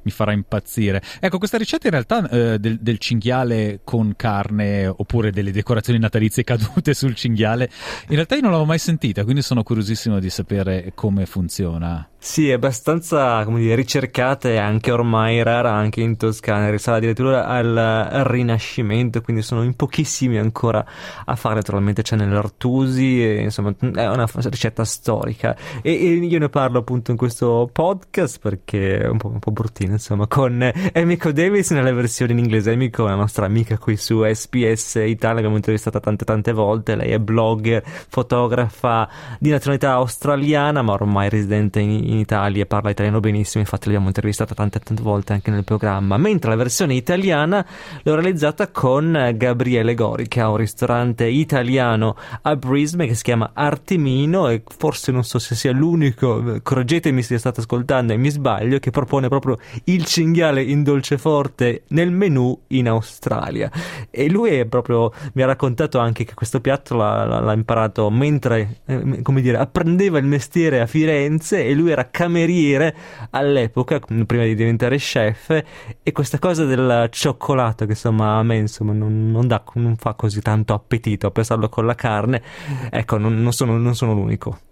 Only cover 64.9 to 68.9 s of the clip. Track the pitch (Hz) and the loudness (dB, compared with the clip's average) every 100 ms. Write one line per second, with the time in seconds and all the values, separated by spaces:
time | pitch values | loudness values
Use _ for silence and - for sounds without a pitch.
64.9 | 117 117 - 143 131 131 135 135 117 151 | 2 0 -2 -8 0 0 2 -2 0 0
65.9 | 127 117 113 117 - 113 131 123 139 - | 0 0 -2 -6 -6 -4 -2 0 -2 -2
66.9 | 120 104 107 110 113 113 110 113 117 110 | 0 2 0 0 0 0 0 0 0 0
67.9 | - 107 113 147 147 123 113 104 - - | 0 2 2 2 0 2 0 -2 -8 -6